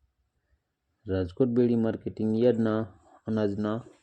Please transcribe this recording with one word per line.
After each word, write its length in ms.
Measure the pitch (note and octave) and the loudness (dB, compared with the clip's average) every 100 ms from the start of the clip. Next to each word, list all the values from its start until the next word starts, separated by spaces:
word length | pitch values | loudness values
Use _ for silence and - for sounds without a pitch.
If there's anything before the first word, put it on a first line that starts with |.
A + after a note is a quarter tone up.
| _ _ _ _ _ _ _ _ _ _ G2+ | _ _ _ _ _ _ _ _ _ _ -6
રાજકોટ 420 | F#2 F2+ - B2+ | -4 -4 -2 0
બેડી 280 | A#2+ A#2+ A#2 | 2 2 2
માર્કેટિંગ 560 | A2 A2 - - A2 A2 | 0 -2 -8 -4 -2 2
યાર્ડના 440 | B2 A2+ A2+ G#2+ A2 - _ - - | 4 4 2 0 -4 -10 _ -16 -4
અનાજના 580 | A2 G#2 G2+ G#2+ A2 - - | -2 0 -2 -4 -4 -8 -14